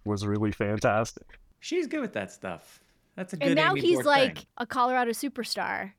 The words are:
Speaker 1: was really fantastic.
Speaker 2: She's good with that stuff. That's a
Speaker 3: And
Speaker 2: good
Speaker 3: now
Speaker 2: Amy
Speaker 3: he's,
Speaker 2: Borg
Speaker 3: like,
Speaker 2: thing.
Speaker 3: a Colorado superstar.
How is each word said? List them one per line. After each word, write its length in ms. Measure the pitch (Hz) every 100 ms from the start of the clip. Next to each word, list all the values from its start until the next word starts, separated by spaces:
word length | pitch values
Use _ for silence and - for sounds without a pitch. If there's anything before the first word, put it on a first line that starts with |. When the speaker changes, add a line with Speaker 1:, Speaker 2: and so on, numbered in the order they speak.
Speaker 1:
was 220 | 104 101 104
really 240 | 104 107
fantastic. 880 | - 104 107 - 107 117 - - - _ _
Speaker 2:
She's 260 | - 349 294
good 140 | 311
with 120 | 220
that 180 | 107 95
stuff. 480 | - 95 87 - - _ _ _
That's 180 | - 185
a 40 | 175
Speaker 3:
And 140 | 277
Speaker 2:
good 60 | 285
Speaker 3:
now 160 | 320
Speaker 2:
Amy 80 | 392
Speaker 3:
he's, 140 | 339 339
Speaker 2:
Borg 100 | 294
Speaker 3:
like, 300 | 277 262 -
Speaker 2:
thing. 80 | - -
Speaker 3:
a 80 | 240
Colorado 460 | 269 247 254 233
superstar. 800 | 226 285 - 220 - 185 196 196